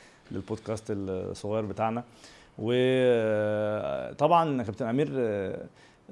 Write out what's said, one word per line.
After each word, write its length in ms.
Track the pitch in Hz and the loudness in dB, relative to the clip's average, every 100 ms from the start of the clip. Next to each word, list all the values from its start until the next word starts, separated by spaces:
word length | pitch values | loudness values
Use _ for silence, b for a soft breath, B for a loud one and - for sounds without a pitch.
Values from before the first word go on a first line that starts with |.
| B B - | B B -12
للبودكاست 520 | - 95 110 - 110 - | -10 -6 -8 -6 -8 -4
الصغير 760 | 101 98 92 95 98 104 110 107 | -6 -4 -4 -6 -8 -4 -4 -4
بتاعنا. 380 | 98 110 113 120 B B B B - | -2 -2 -2 -8 B B B B -6
وطبعًا 2000 | 107 123 127 131 127 117 110 107 107 107 107 107 71 67 64 - 147 170 165 135 | 0 2 4 4 4 4 4 2 0 0 0 -2 -2 -4 -6 0 4 6 4 0
كابتن 220 | 107 110 120 | -2 -4 -2
أمير، 240 | 123 151 135 | 0 0 0
آه، 480 | 117 101 95 92 - B B B - | 0 0 -2 -6 -10 B B B -16